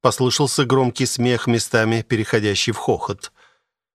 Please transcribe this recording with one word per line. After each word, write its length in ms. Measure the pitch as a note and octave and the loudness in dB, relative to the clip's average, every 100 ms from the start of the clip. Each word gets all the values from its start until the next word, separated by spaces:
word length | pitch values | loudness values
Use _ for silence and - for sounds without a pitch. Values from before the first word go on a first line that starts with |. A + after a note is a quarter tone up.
Послышался 640 | B2 - B2+ - C#3 - | 0 2 0 2 0 0
громкий 420 | B2 C3+ B2+ - B2+ | 2 2 2 0 -4
смех, 420 | - B2 A#2+ - | 0 0 0 0
местами 540 | A#2 - A#2 A2 A2+ | -2 0 0 2 0
переходящий 720 | - A2+ G#2+ A2+ G#2 G2 - | -2 -2 0 0 0 -2 -2
в 40 | G#2 | -4
хохот. 560 | - A2+ - G2 - _ _ _ _ _ _ | -2 -2 -2 -8 -12 _ _ _ _ _ _